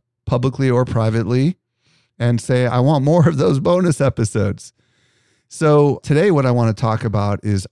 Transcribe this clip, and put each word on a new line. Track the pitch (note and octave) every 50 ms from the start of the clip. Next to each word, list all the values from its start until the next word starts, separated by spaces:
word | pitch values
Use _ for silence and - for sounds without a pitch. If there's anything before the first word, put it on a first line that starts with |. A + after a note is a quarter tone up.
| _ _ _ _ _
publicly | - - A#2+ B2 C#3+ B2+ - C3+ C3
or | B2 A#2+ B2+
privately | - - A#2 A2 A2+ A2 A#2 A2+ F2+ A#2+ B2+ C3+ D#3 F3+ - _ _ _ _ _ _ _ _ _ _ _ -
and | A#2+ A#2+ A#2+ A#2
say, | - - C#3 B2 B2+ A#2+
"I | - B2
want | B2 C#3 D#3+ G3 C3
more | C#3+ D3 F3 D#3+ E3
of | D#3+ C#3
those | C#3+ - D3 C3+
bonus | C3 - F3 F3+ F#3 F3 D3+ -
episodes." | C#3 C3+ B2 - A2+ G#2 - A2+ G2 G2+ G2 - - - - _ _ _ _ _ _ _ _ _ _ _ _ _ _ _
So | - - E3 D3+ D3 D3 D3 C#3+ C3 - -
today | - D3 D3 F3 G#3
what | F3+ D3 C3+
I | B2+
wanna | B2 A#2+ A#2+ A2+ G#2+
talk | - - A2 A2 A2 -
about | A2+ G2 G#2+ G2+ G2+ G2+ - -
is | G#2 G#2 F#2+ F#2 -